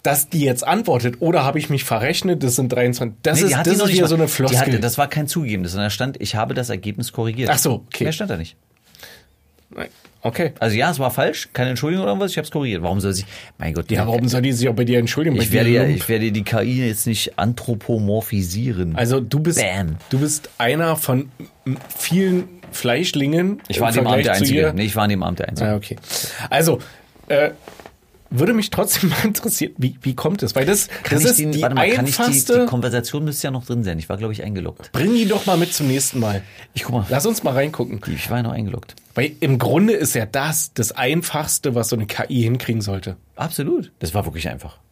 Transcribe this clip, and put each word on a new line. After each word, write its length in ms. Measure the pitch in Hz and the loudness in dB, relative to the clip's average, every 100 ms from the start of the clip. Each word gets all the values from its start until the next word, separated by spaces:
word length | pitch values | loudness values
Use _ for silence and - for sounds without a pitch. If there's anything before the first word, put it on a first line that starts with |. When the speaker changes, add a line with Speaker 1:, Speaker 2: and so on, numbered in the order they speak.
Speaker 1:
Dass 280 | 143 139 - | 2 0 0
die 100 | 160 | 2
jetzt 260 | 139 123 139 | 2 0 0
antwortet, 520 | 190 233 127 120 120 | 0 2 2 0 0
„Oder 240 | 165 170 | 2 2
habe 160 | 135 151 | 2 -2
ich 100 | 151 | -2
mich 140 | 139 | -2
verrechnet, 580 | - 113 127 - 190 165 | 0 0 0 0 0 0
das 140 | 131 123 | 0 0
sind 140 | 127 | 0
dreiundzwanzig“, 480 | 123 123 123 120 - | 2 2 0 -6 -2
das 180 | 151 139 | 0 4
Speaker 2:
Nee, 60 | 196 | 4
die 40 | |
Speaker 1:
ist, 60 | 131 | 2
Speaker 2:
hat 100 | 165 | 2
Speaker 1:
das 60 | |
Speaker 2:
die 60 | 208 | 4
noch 60 | 202 | 4
Speaker 1:
ist 40 | |
Speaker 2:
nicht 80 | 185 | 4
Speaker 1:
wieder 60 | 165 | 4
Speaker 2:
mal, 40 | |
Speaker 1:
so 60 | 160 | 2
eine 100 | 156 | 2
Speaker 2:
die 40 | |
Speaker 1:
Floskel. 280 | - 131 127 | 2 2 4
Speaker 2:
hatte, 200 | 139 120 | 2 0
das 180 | 117 135 | 0 0
war 100 | 143 | -2
kein 180 | 151 147 | -2 -2
zugegebenes, 460 | 175 135 104 90 | -2 -2 -2 -4
sondern 140 | 95 104 | -2 -2
da 20 | |
stand, 320 | - 131 131 | -2 -4 -4
„Ich 140 | 101 110 | -6 -2
habe 180 | 107 | -2
das 160 | - 123 | -2 -4
Ergebnis 420 | 101 104 104 120 | -4 -6 -6 -6
korrigiert.“ 380 | - 113 113 127 | -4 -4 -2 0
Speaker 1:
Ach 60 | 143 | 2
so, 260 | 151 110 - | 2 -2 -6
okay. 180 | - 143 | -4 -4
Speaker 2:
Mehr 80 | |
stand 180 | 160 208 | -2 -6
da 60 | 95 | -6
nicht. 180 | 80 _ _ _ _ - - - _ _ _ _ _ - - _ - _ | -8 _ _ _ _ -20 -20 -20 _ _ _ _ _ -14 -14 _ -20 _
Speaker 1:
Okay. 320 | - - 170 - | -6 -2 -4 0
Speaker 2:
Also 160 | - 107 | 0 2
ja, 140 | 151 | 0
es 80 | 143 | 0
war 120 | 127 | -2
falsch, 380 | 123 143 302 - | 0 -2 -2 -8
keine 160 | - 127 | -4 -2
Entschuldigung 340 | 123 151 185 | -2 -2 0
oder 80 | 196 | 0
irgendwas, 200 | 202 196 | 0 -2
ich 60 | 175 | -4
hab's 140 | 156 | -4
korrigiert. 300 | 156 135 92 | -4 -2 -2
Warum 180 | 85 98 | 0 0
soll 140 | 98 | 0
sie, 100 | 92 101 - - - | -2 -6 -14 -20 -8
mein 160 | 82 | -4
Gott, 160 | 80 80 | -4 0
Speaker 1:
Ja, 140 | 110 110 | 0 2
warum 200 | 117 123 | 2 2
soll 140 | 127 | 2
die 100 | 127 | 2
sich 160 | 120 127 | 2 2
auch 60 | |
bei 100 | 113 | 2
dir 160 | 120 123 | 4 4
entschuldigen? 380 | 117 - 160 123 | 4 0 2 2
Bei 60 | |
Speaker 2:
ich 80 | 113 | 4
werde 180 | 104 117 | 4 6
Speaker 1:
dir 60 | 120 | 6
Speaker 2:
ja, 120 | 139 | 4
Speaker 1:
Lob? 80 | 147 | 2
Speaker 2:
ich 140 | - | 0
werde 220 | 113 110 | 0 2
die 120 | 107 | 0
K 180 | 101 113 | 0 0
I 260 | 110 127 123 | 2 0 0
jetzt 200 | 104 - | 0 -2
nicht 300 | 107 - - | -2 -2 0
anthropomorphisieren. 1600 | 104 120 - 107 - 113 101 107 - 104 90 98 131 95 87 80 | 0 0 -4 -4 0 0 2 0 0 -2 -2 -2 -2 0 -2 0
Speaker 1:
Also 240 | 120 131 | 2 2
du 200 | 117 143 | 2 0
bist, 220 | 156 160 | 2 0
Speaker 2:
Bam. 360 | 101 95 85 80 - | 0 0 -2 -4 -2
Speaker 1:
du 100 | 131 | 0
bist 300 | 147 147 - - | 0 -2 -8 -2
einer 380 | 117 151 165 156 | 0 2 2 0
von 320 | - 131 143 - - _ 131 | 0 0 -2 -14 -20 _ -6
m-, 120 | 131 - - | -6 -8 -8
vielen 520 | - 175 190 180 180 - - | 0 2 4 2 -2 -14 -16
Fleischlingen 880 | - 120 127 180 147 139 160 185 202 - | -4 0 0 0 0 2 2 0 -2 -4
Speaker 2:
Ich 100 | - | 0
Speaker 1:
im 40 | |
Speaker 2:
war 80 | 117 | 2
an 40 | |
dem 100 | 117 113 | 2 2
Speaker 1:
Vergleich 80 | |
Speaker 2:
Abend 120 | 104 113 | 2 2
der 80 | |
Speaker 1:
zu 60 | 95 | 2
Speaker 2:
Einzige. 180 | 135 147 | 2 4
Speaker 1:
ihr. 140 | 156 | 2
Speaker 2:
Nee, 120 | 120 104 | 2 0
ich 100 | 110 | 2
war 80 | |
an 60 | 104 | 2
dem 140 | 98 | 2
Abend 160 | 90 90 | -2 -2
der 100 | - | -4
Einzige. 200 | - 107 | -2 0
Speaker 1:
Ah, 60 | 104 | -2
okay. 200 | - - - - - - - | -4 -12 -8 -6 -6 -8 -2
Also, 300 | 139 165 143 - - - - - | 2 4 2 -2 -20 -20 -20 0
äh, 240 | 143 151 - - - - _ _ _ - | 2 2 -2 -20 -20 -20 _ _ _ -6
würde 220 | 120 175 | 0 2
mich 160 | 226 202 | 2 0
trotzdem 400 | - 208 - 180 | -2 0 2 2
<laughs> 20 | |
mal 120 | - | 2
interessieren, 500 | 220 208 226 - - - | 0 0 -4 -4 -4 -2
wie, 180 | 131 - | -2 0
wie 120 | 135 | -4
kommt 300 | 127 156 202 | -2 -2 0
es? 100 | 135 | -2
Weil 120 | 135 139 | 0 2
das, 220 | 202 - | 2 0
Speaker 2:
Kann 300 | - - 151 | -6 0 2
Speaker 1:
das 40 | |
Speaker 2:
ich 20 | 196 | 4
Speaker 1:
ist 80 | 196 | 2
Speaker 2:
den, 120 | 151 | 2
Speaker 1:
die 100 | 151 | 0
Speaker 2:
warte 100 | 127 | 0
mal, 160 | 135 190 | 2 2
kann 160 | 247 143 | 2 0
ich 100 | 135 | 2
die, 60 | |
Speaker 1:
einfachste 380 | 240 135 - 247 | 2 2 4 4
Speaker 2:
die 60 | 247 | 4
Konversation 560 | 123 123 120 117 147 | 0 0 -2 -2 -4
müsste 240 | 151 139 147 | -4 -4 -4
ja 40 | |
noch 140 | 131 123 | -6 -4
drin 180 | 120 | -2
sein. 140 | 98 82 | -2 -4
Ich 100 | 82 | -6
war, 80 | 101 | -6
glaub 140 | 110 | -4
ich, 120 | 107 | -6
eingeloggt. 480 | 104 98 82 - - | -6 -6 -6 -10 -10
Speaker 1:
Bring 220 | - 175 240 | -2 2 4
die 100 | 202 | 2
doch 200 | 202 202 | 2 2
mal 100 | 175 | 2
mit 160 | 170 | 2
zum 140 | - 143 | 0 2
nächsten 320 | 135 135 131 | 2 0 0
Mal. 240 | 110 101 101 - - - | 0 -2 -6 -20 -12 -10
Speaker 2:
Ich 80 | |
guck 100 | - | -4
mal. 120 | 123 101 | -2 0
Speaker 1:
Lass 160 | 131 208 | 0 0
uns 160 | 226 | 0
mal 140 | 156 127 | 0 0
reingucken. 460 | 147 160 123 104 - | 0 -2 -4 -6 -6
Speaker 2:
Die, 80 | |
ich 160 | 76 - | -6 -4
war 80 | 120 | -2
ja 60 | |
noch 80 | 117 | -2
eingeloggt. 420 | 123 104 - - - _ - | -4 -4 -6 -12 -20 _ -2
Speaker 1:
Weil 160 | 151 151 | -2 0
im 180 | 151 127 | 0 2
Grunde 360 | 117 143 214 | 4 4 4
ist 200 | 214 139 | 4 2
ja 140 | 127 107 | 0 -2
das, 440 | 139 147 156 - - | -2 -2 -2 -4 -4
das 160 | 110 | -4
Einfachste, 840 | - 127 160 - - 156 - 147 | 0 0 0 -2 -4 -2 -2 0
was 160 | 120 110 | 0 0
so 60 | 117 | -2
eine 100 | 104 | -4
K 200 | - 113 | -4 -2
I 140 | 127 | 0
hinkriegen 380 | 113 127 - 113 | 0 0 -2 -2
sollte. 340 | 101 98 92 90 _ - | -2 -6 -6 -12 _ -8
Speaker 2:
Absolut. 560 | 160 - 139 339 180 _ | -6 -4 -2 -2 -4 _
Das 160 | 87 | -4
war 120 | 107 - | -2 -2
wirklich 220 | 80 80 | -6 -6
einfach. 300 | 64 76 - _ | -8 -14 -20 _